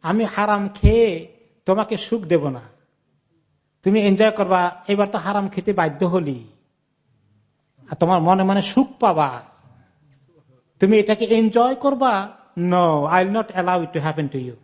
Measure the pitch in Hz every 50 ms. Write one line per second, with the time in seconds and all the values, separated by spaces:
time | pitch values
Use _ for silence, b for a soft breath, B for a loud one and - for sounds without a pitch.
0 | _ 160 185 220 226 196 - - 208 208 208 202 202 196 196 - - 208 220 233
1 | 233 220 175 165 165 - - _ _ _ _ _ _ - 190 208 214 214 220 202
2 | - - 226 233 196 156 175 160 143 147 135 123 113 - _ _ _ _ _ _
3 | _ _ _ _ _ _ _ _ _ _ _ _ _ _ _ _ _ 190 196 220
4 | 202 202 196 190 220 220 214 - 202 180 190 180 180 175 175 - - - 202 202
5 | 208 202 202 208 160 185 202 208 196 190 - 190 185 - 202 180 170 156 143 143
6 | 185 180 170 185 165 147 135 120 113 110 _ _ _ _ _ _ _ _ _ _
7 | _ _ _ _ _ _ _ _ _ _ _ _ _ _ _ _ _ - 156 -
8 | 175 165 185 180 160 170 185 190 190 190 196 202 196 - - 247 269 - - _
9 | - 214 175 156 151 139 127 120 117 - _ _ _ _ _ _ _ _ _ _
10 | _ _ _ _ _ _ _ _ _ _ _ _ _ _ _ _ 196 190 220 214
11 | 208 214 214 208 226 202 226 226 226 220 214 233 233 254 269 254 - 277 277 247
12 | 269 254 226 196 196 208 - _ _ _ _ 175 175 180 180 180 175 170 156 147
13 | 143 151 170 180 185 190 202 226 214 - - 185 175 180 180 185 170 160 - 165
14 | 143 156 151 156 151 139 - 135 127 123 120 110